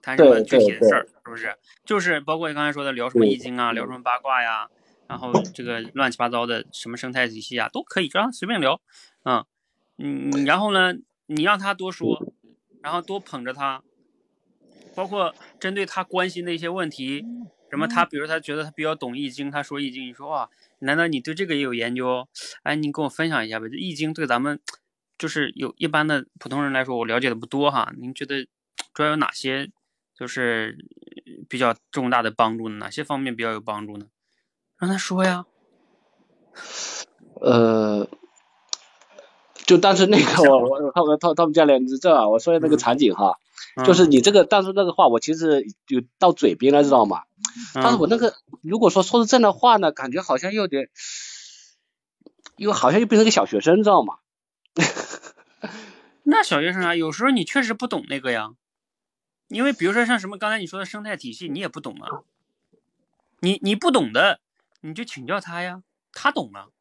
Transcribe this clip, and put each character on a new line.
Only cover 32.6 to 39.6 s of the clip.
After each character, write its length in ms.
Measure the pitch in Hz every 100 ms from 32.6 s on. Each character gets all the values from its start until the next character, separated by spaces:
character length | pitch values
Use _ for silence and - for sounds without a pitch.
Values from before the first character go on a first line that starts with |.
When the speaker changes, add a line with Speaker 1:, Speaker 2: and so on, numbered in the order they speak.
| 113
Speaker 1:
呢？ 80 | 104
哪 120 | 104
些 140 | -
方 160 | 147 139
面 160 | 135 117
比 80 |
较 80 | 117
有 80 | 107
帮 240 | 107 107 104
助 100 | 104
呢？ 100 | 104 _ _ _ _ _ _ _
让 120 | 180
他 80 | 190
说 260 | - 185
呀。 220 | 185 180 180 _ _ _ _ _ _ _ _ _ _ - - - - - - _ - -
Speaker 2:
呃， 720 | - 120 113 110 107 104 101 - - _ _ _ _ - _ _ _ - - _ _ -